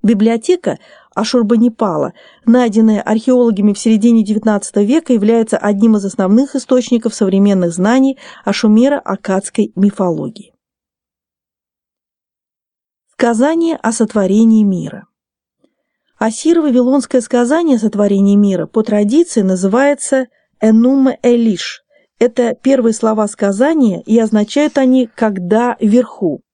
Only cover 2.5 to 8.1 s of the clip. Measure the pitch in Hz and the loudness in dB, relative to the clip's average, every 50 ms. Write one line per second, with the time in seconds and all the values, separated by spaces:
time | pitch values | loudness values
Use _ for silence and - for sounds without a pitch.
2.5 | 226 254 247 233 196 220 226 220 214 202 - - 214 226 220 - 254 247 247 233 | 2 4 2 2 2 2 2 2 2 0 -2 -2 -4 -2 0 0 2 2 2 2
3.5 | 220 185 202 208 202 - - 226 220 214 202 240 233 226 214 196 214 214 - 226 | 0 0 0 0 0 0 0 0 0 2 4 4 2 2 2 0 -2 -2 -2 -2
4.5 | 214 202 - - - 208 208 202 262 320 320 - 254 226 196 214 233 233 226 220 | -2 -2 -4 -4 -2 -2 0 0 0 -2 0 0 -2 0 2 2 2 2 0 0
5.5 | - 170 - 208 214 196 208 226 220 208 196 196 - - 196 185 202 233 277 269 | -4 -4 -2 -2 0 2 2 2 2 2 0 -4 -4 -2 0 2 2 2 2 0
6.5 | - 277 - _ 262 254 240 - 247 233 - 233 - - 220 190 185 196 196 202 | -4 -8 -4 _ 0 0 0 0 -2 -2 -2 -4 -4 -2 0 0 2 2 2 2
7.5 | 202 190 180 170 170 170 180 208 240 262 269 269 | 2 0 0 -2 -2 -2 -2 0 2 2 2 0